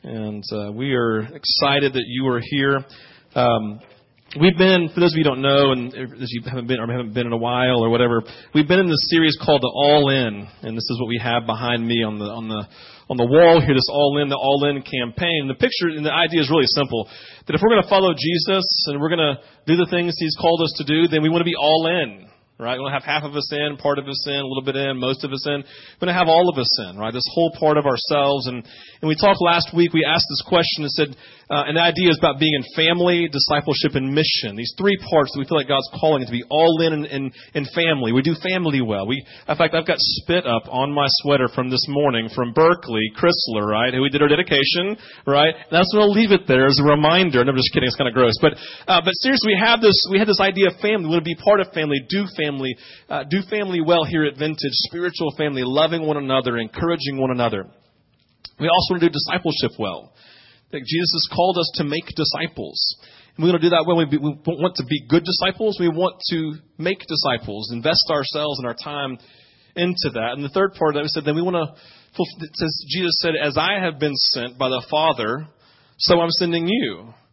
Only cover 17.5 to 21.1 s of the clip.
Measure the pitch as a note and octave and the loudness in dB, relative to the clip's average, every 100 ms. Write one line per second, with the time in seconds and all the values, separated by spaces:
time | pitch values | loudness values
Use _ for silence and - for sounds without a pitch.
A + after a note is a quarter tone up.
17.5 | D#3 G#3+ A3 F3+ G3 F#3+ D3 D3 E3+ D#3 | 0 4 4 4 2 2 0 -2 -2 0
18.5 | F#3+ F3+ - - C#3+ D3+ E3+ D3+ C3 - | -2 0 -2 -2 -2 -2 0 0 -2 -10
19.5 | _ - E3+ F3 F3 F3 E3 D#3+ D#3 E3+ | _ 0 2 2 0 -2 -2 -4 0 0
20.5 | E3 D#3+ - C#3+ D#3 E3+ | 2 0 -2 -2 2 4